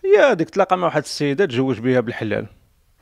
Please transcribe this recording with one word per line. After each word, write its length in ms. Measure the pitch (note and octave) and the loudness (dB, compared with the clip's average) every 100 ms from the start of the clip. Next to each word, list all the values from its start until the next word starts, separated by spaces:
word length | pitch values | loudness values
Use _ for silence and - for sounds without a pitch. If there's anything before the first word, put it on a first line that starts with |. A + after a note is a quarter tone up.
هي 140 | F#4+ G4+ | 4 4
هذيك 320 | D4 G3 D#3+ | 4 2 -2
تلاقى 280 | F#3+ F#3 F#3 | -2 0 0
مع 80 | E3+ | 0
واحد 160 | C#3+ | -2
السيده 420 | C#3 - D3 C#3 | -4 -4 -4 0
تزوج 340 | G3 A#2+ C3+ G#2+ | -2 0 -2 -2
بها 220 | A#2+ B2+ | 0 0
بالحلال. 460 | A2+ A2 A2 G#2+ A2 _ _ _ _ _ | 0 -6 -6 -6 -8 _ _ _ _ _